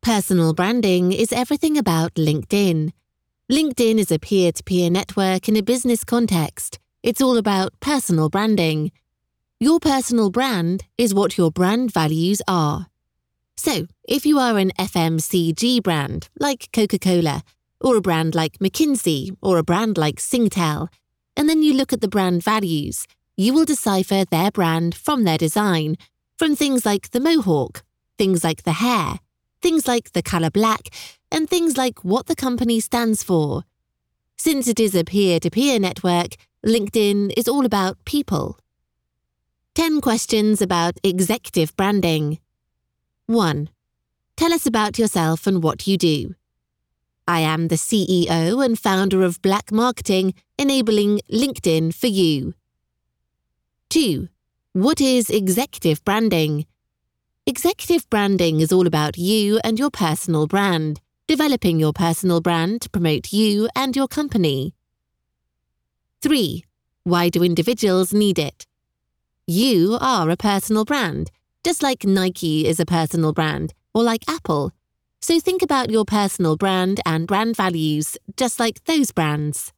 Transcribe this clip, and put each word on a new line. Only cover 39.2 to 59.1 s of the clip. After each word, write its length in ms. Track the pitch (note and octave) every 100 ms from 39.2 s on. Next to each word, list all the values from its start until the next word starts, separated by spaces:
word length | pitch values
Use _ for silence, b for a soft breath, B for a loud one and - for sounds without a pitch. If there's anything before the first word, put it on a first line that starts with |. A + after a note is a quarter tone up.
| _ _ _ _ _
Ten 280 | - E4 D4+
questions 600 | C4+ A3+ - A3 G#3+ G#3+
about 380 | F#3 F3+ E3+ E3+
executive 720 | G3 F#3 F3+ A3+ - - D#3 -
branding. 640 | G3 G#3 F3+ D#3 D3+ D#3 _ _ _ _ _ _ _ _ -
One, 440 | A3+ F3+ C#3+ D#3 _ _ _ _ _ _ -
tell 180 | E4+
us 140 | E4 -
about 320 | A3 G#3+ A3+
yourself 480 | A3 F#3+ D#3+ D#3+ -
and 160 | F#3+
what 240 | D#3+ - -
you 100 | G3
do. 380 | E3+ D3+ - F#3 _ _ _ _ _ _ _ _ -
I 120 | E3+
am 300 | D#3+ D#3 E3
the 80 | D#3+
C 280 | - A3 F#3+
E 200 | F3+ E3+
O 300 | E3 E3 A#3
and 180 | C4+ A3+
founder 460 | A3 F#3+ G3 F#3+
of 180 | F#3 E3+
Black 300 | G3 G3 -
Marketing, 640 | G#3+ B3 A#3+ - F#3+ F#3 F#3 b -
enabling 600 | C#4 C4+ A3+ G#3+ G3+ G#3 -
LinkedIn 640 | A3 C4+ - - D#3+ D#3+ D#3+
for 120 | B3+
you. 460 | G3 E3+ D3 C3 - _ _ _ _ _ _ _ _ _ _ _ _ _
Two, 400 | E4 C4 D3 F3 _ _ _ _
what 300 | F#3 A3 D#4+
is 280 | C4+ B3+ A3+
executive 760 | A3+ F#3+ F#3 C#4 - E3+ D3+ -
branding? 600 | G3+ A3+ E3+ D#3 D3 D#3 _ _ _ _ _ _ _ -
Executive 640 | B3 E4+ G4+ - E4+ -
branding 520 | A3 G3+ F#3+ F3 D#3
is 100 | D#3
all 160 | F#3 F3+
about 300 | D#3 D3+